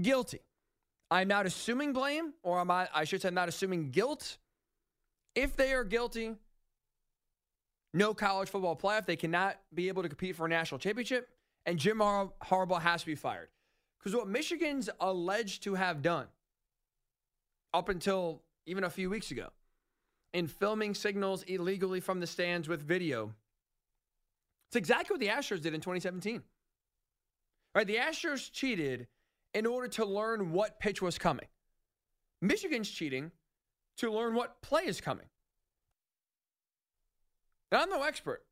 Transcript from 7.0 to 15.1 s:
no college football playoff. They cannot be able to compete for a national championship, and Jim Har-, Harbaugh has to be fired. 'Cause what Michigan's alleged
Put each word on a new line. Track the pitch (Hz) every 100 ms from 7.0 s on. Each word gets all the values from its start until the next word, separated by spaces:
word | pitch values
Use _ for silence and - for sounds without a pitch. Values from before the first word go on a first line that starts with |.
| _ _ _ _ _ _ _ _ _
no | 175 214
college | 214 202 190 196
football | 202 180 156
playoff. | 196 214 190
They | 170
cannot | 165 175 196 - _
be | 156 180
able | 185
to | 170
compete | 147 185 170
for | 165
a |
national | 165 160 135
championship, | 190 220 220 247 247 _ _ _ 175
and | 175
Jim | 190 220
Har-, | 208 202 190 -
Harbaugh | - 185 185 185
has | 170 170
to | 165
be | 147
fired. | 131 92 82 _ _ _ _ _
'Cause | 202 240
what | 196
Michigan's | 240 311 330 311 277 202 -
alleged | 185